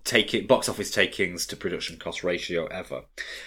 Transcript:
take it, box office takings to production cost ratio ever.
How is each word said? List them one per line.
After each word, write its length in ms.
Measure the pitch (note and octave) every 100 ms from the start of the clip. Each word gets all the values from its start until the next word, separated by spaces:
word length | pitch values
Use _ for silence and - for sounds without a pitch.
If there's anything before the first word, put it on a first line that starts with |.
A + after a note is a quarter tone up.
take 300 | - A#2 G#2
it, 140 | A2+ F#2
box 200 | B2 -
office 220 | G#2+ G2
takings 560 | - F#2 - F#2 F2 -
to 100 | -
production 400 | F#2+ F2 - E2
cost 260 | - -
ratio 440 | F2+ F2 - F2 D#2+
ever. 380 | F#2 F2+ B1+ - - - -